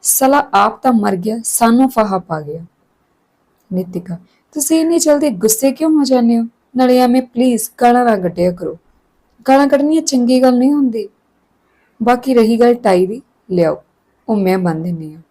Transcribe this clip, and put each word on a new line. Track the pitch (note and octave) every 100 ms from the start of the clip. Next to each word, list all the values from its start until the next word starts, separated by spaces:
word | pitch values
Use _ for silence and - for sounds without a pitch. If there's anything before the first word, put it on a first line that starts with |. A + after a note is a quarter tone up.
ਸਾਲਾ | - - C4+ C#4+ -
ਆਪ | G3 G#3 A3
ਤਾਂ | C4
ਮਰ | A#3 G#3 F#3+
ਗਿਆ, | G3 A3+
ਸਾਨੂੰ | A3+ - A#3 A#3 C4
ਫਾਹਾ | B3+ G#3+ F#3+
ਪਾ | F3+ D#3+
ਗਿਆ।" | D3 D#3+ E3+ _ _ _ _ _ _ _ _ _ _
ਨੀਤਿਕਾ, | F3+ F#3 F#3 F3+ F3 _ _ _
"ਤੁਸੀਂ | D4+ C#4+ D#4+
ਇੰਨੀ | E4 E4+
ਜਲਦੀ | D#4 D4 D4
ਗੁੱਸੇ | G3 A3 A3 C4+
ਕਿਉਂ | C4+ D#4+
ਹੋ | D#4
ਜਾਂਦੇ | C4+ B3+ A#3 A#3
ਹੋ? | A#3 _ _ B3
ਨਾਲੇ | B3+ B3
ਐਵੇਂ | B3 B3+
ਪਲੀਜ਼ | B3 A#3+ B3+ A#3 - -
ਗਾਲਾਂ | A#3+ A#3+
ਨਾ | B3 G#3+
ਕੱਢਿਆ | F3+ E3+ F3+
ਕਰੋ, | F3 E3 E3+ _ _ _ _ _ _ -
ਗਾਲਾਂ | C4+ C#4+
ਕੱਢਣੀਆਂ | C#4 C#4+ D#4+
ਚੰਗੀ | - C4 A#3+ B3+
ਗੱਲ | B3+ B3
ਨਹੀਂ | C4
ਹੁੰਦੀ। | D4 C4+ A3+ G3+ _ _ _ _ _ _ _ _ _
ਬਾਕੀ | A3+ B3 B3+
ਰਹੀ | B3 A3 A#3
ਗੱਲ | A#3+
ਟਾਈ | A#3+ A3 F#3 F#3
ਦੀ, | A3+ - _ _
ਲਿਆਓ, | F3+ E3 D3+ _ _ _ _ -
ਉਹ | A3
ਮੈਂ | F#3+ F#3+
ਬੰਨ੍ਹ | F3+ D#3+
ਦਿੰਦੀ | E3+ E3+ D#3
ਹਾਂ।" | D#3 E3